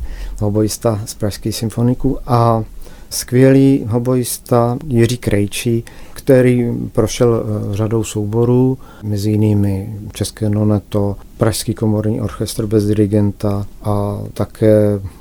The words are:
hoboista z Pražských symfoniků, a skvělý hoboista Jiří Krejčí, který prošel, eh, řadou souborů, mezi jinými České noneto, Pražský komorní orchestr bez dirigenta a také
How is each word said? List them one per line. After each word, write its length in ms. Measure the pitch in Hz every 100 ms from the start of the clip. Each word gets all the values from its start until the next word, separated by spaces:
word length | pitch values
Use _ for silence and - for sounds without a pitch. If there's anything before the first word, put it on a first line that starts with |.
| - - - -
hoboista 600 | 104 107 107 - 120 104 113
z 80 |
Pražských 420 | - 104 - 113 -
symfoniků, 640 | 113 120 120 127 - - -
a 380 | 120 117 113 110 - - - -
skvělý 760 | - - 123 135 135 135 139 113
hoboista 920 | 120 123 127 117 - - 120 120 123 147
Jiří 300 | 117 117 123
Krejčí, 680 | 110 101 101 - 120 113 - - -
který 580 | - - 127 127 123 120 120 120
prošel, 520 | - 110 - 120 113
eh, 320 | 113 107 107 101
řadou 280 | 107 113
souborů, 760 | 104 107 104 113 120 123 131 131 - -
mezi 280 | 104 104 107
jinými 680 | 104 107 104 101 95 104 107 101
České 380 | - 107 - 107
noneto, 680 | 104 107 104 - 104 101 98 - -
Pražský 360 | 98 - -
komorní 460 | 107 110 107 107 120
orchestr 460 | 107 - 107 - 107
bez 180 | 110
dirigenta 840 | 104 107 101 107 101 - 104 101 101 -
a 360 | 107 101 101 104 107
také 680 | - 104 - 110 107 104 101 98 -